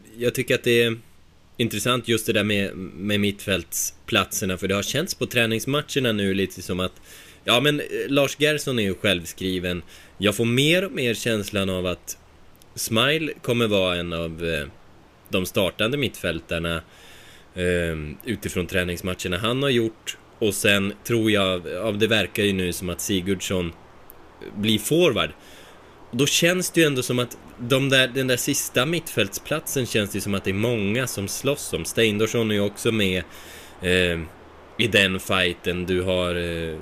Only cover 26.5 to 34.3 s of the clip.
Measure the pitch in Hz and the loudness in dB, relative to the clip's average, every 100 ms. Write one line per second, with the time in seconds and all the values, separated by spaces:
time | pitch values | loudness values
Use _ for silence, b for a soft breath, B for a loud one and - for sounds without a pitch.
26.5 | 180 175 170 156 131 123 123 120 - - | 2 0 4 4 2 0 -2 -2 -8 -18
27.5 | - 120 135 135 135 127 131 127 123 - | -10 0 2 4 4 4 2 0 0 0
28.5 | 135 - 127 147 170 - - 98 - - | -2 0 0 0 0 -2 -2 -2 -4 -6
29.5 | 156 - 139 113 113 101 101 104 98 101 | -6 -4 -4 0 0 0 -2 -2 -2 -2
30.5 | 98 117 117 98 117 123 - 98 - 135 | 0 0 0 0 -2 -2 -4 -6 -4 -2
31.5 | 143 - 82 80 - 113 104 110 120 110 | -2 -4 -6 -2 2 2 2 0 2 2
32.5 | 104 101 - 117 110 95 92 B B B | 2 0 0 0 2 2 0 B B B
33.5 | B B - 92 92 87 82 82 | B B -6 2 2 2 0 -6